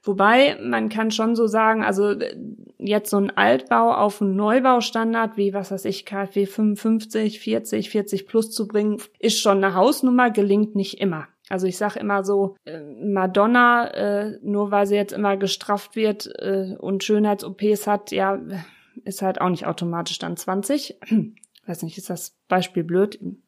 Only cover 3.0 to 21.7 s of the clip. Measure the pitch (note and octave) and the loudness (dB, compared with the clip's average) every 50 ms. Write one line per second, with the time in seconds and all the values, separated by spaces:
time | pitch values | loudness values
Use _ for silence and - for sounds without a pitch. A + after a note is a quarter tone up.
3 | G#3 - G#3 G3+ G3 G3 - G3+ G3+ A3 B3+ C4 - - A#3 A3+ A#3 A#3 - - | 0 0 0 0 0 0 2 4 4 4 4 2 2 2 2 4 4 4 4 2
4 | G#3 G#3 G3 - G#3 G3 F#3+ G3 G#3 G#3+ A#3 C4 B3+ C4 B3+ A#3+ A#3 - - A3+ | 2 0 0 -2 -2 -2 0 0 2 2 2 4 4 4 2 2 0 -2 -2 -2
5 | A3+ A3+ A3+ A3+ A3+ A3 A3 G#3 G3+ G3 G3 G3+ F#3+ - G3 F#3+ - - F#3+ - | -2 0 0 0 -2 -2 -2 -2 -2 0 -2 -4 -6 -6 -8 -6 -4 -6 -6 -6
6 | - - G3 G3 G3 F#3+ - G3+ G3 G3 - - G#3+ G#3 G3+ G3+ - A3 A3+ A3 | -10 -8 -6 -6 -6 -2 0 0 0 0 0 0 2 2 2 2 0 0 0 0
7 | A3 A3 - A3 G#3+ G#3+ G#3+ - - G#3+ A3 A3+ A3 - G#3 G#3+ G3+ - - G#3+ | -2 -4 -2 -2 -2 -2 -2 -4 -4 -4 -2 -2 -2 -2 -4 -4 -4 -2 -2 -2
8 | G3+ - G3 F#3+ - - - A3+ A3 A3 - - G#3 G#3 G#3+ G#3 G#3 G#3 G#3 - | -2 -2 -4 -6 -4 -2 0 0 0 0 -4 -6 -6 -2 0 0 0 0 -2 -4
9 | - - _ _ - A3+ G#3+ - - G#3 G3 G3 G3 G3 F3+ F#3 G3 C4+ D4 - | -6 -14 _ _ 0 0 0 2 4 4 4 4 2 2 4 4 4 4 4 2
10 | C4 B3+ B3 B3 B3 A#3 G#3+ G#3+ G3+ G3 G3 G#3 G#3+ G#3+ G#3+ G3 F#3+ - - - | 2 4 4 4 4 4 2 2 2 4 4 2 2 2 0 -2 -4 -4 -4 -4
11 | G3+ F#3+ D#3+ D#3 C3+ - _ _ _ - G3 F3+ F#3 F#3 F3+ - G#3 G3+ - - | -2 -2 -2 -4 -8 -14 _ _ _ -8 -4 -2 -2 -2 -2 -2 -4 -4 -4 -4
12 | G#3 G3+ G3+ G3 F#3+ G3 G3+ G3 G3 G3 G3 _ _ - E3 D#3+ D3 D3 A#2+ A2+ | -4 -2 -2 -2 0 0 0 2 0 0 -4 _ _ -14 -14 -14 -14 -16 -12 -8
13 | E3 G#3 G3 F#3+ F#3 F#3 F#3 G3+ G#3 A3+ B3 B3 A#3+ A#3+ A#3+ A#3+ A#3 - - - | -4 -2 0 0 0 2 2 4 4 4 6 6 6 6 6 4 2 -2 -2 -2
14 | G#3 G3+ G3+ G3+ G#3 G#3+ - - - G3+ G3+ G3+ G#3 G3+ G#3 G3+ G3+ G3+ G3+ G#3 | -2 0 0 -2 -2 -4 -8 -8 -6 -2 -2 0 0 2 2 2 4 4 2 2
15 | G3+ G#3 - - G#3 G3+ G3 F#3+ G3 F#3 - - - - G3+ G3+ - - - A3 | 0 -2 -2 -2 0 0 0 0 -2 -2 -4 -4 -4 -4 -4 -4 -4 -6 -4 0
16 | A3 G#3+ G3+ G#3 - - - - - F#3+ G3 G3 F#3+ F#3 - - - - G3 F#3+ | 0 0 0 -2 -8 -14 -12 -8 -4 -2 -2 -2 -4 -6 -8 -8 -6 -4 -4 -2
17 | - - G#3+ G#3 G#3+ G#3 G#3 G3+ - G#3 F#3+ - G3+ G#3 G#3 G3+ - G#3 G#3 G3+ | 0 2 2 4 4 2 2 -2 -4 -8 -6 -2 0 0 0 0 0 -2 -2 -2
18 | G3+ - - G3 F#3+ G3 G3 - D#3+ E3 F#3+ F3 E3 - - _ _ _ _ - | -2 -4 -2 0 0 0 -2 -4 -6 -10 -10 -10 -12 -14 -18 _ _ _ _ -16
19 | - G3 F#3+ - G3 F#3+ F#3 - - F3+ F3 - - - E3 - F3 E3+ E3+ E3+ | -14 -12 -8 -4 -2 -2 0 0 0 0 -2 -2 -4 -6 -6 -4 -6 -6 -4 -6
20 | E3 - - - F3 E3+ F3 - - F#3+ F#3+ G3+ G3 - C#4+ C#4+ - - - _ | -6 -8 -8 -8 -8 -8 -8 -8 -6 -4 -4 -4 -2 -2 -2 -2 -4 -8 -14 _
21 | - - A3+ G#3 - - - _ - _ _ _ _ - | -4 0 0 0 0 -2 -6 _ -20 _ _ _ _ -12